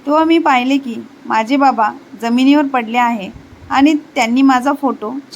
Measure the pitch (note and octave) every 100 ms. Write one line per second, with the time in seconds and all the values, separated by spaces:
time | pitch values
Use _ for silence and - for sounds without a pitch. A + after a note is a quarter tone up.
0 | C#4 D4+ D#4+ E4 D#4+ B3+ B3+ C#4 C4 A3+
1 | A3 - A#3+ A3 A3 C#4 C4+ A3+ G#3+ -
2 | - G3+ A3+ A#3+ C4 D4 C#4 C4 A3 A#3+
3 | A#3+ A3+ F#3 - - - - C4 C#4 D4+
4 | - C#4 A3+ B3 C4+ B3+ C4 D4 C4+ A3+
5 | G#3+ C4+ -